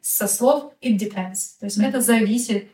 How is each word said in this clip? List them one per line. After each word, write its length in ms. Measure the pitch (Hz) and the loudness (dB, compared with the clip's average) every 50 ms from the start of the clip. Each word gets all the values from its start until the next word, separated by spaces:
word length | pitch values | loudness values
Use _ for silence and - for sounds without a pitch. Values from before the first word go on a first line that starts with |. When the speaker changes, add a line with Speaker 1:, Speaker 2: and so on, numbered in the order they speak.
Speaker 1:
со 240 | - - - - 214 196 | -8 -6 -4 -2 -2 -2
слов 440 | - - 240 262 294 294 - - - _ | -2 2 4 4 4 2 0 -6 -14 _
«it 160 | - 247 214 185 | -2 0 0 0
depends». 600 | 208 208 196 190 185 185 - - - - - - | 0 -4 -6 -6 -8 -6 -8 -10 -10 -10 -12 -12
То 60 | 208 | -10
есть 120 | 202 - 208 | -4 0 0
Speaker 2:
Мгм. 80 | 214 269 | 0 2
Speaker 1:
это 120 | 262 254 | 2 0
зависит 680 | 233 240 233 220 214 202 226 240 - - 214 202 - - | 2 4 4 4 4 2 0 0 0 0 -2 -4 -4 -6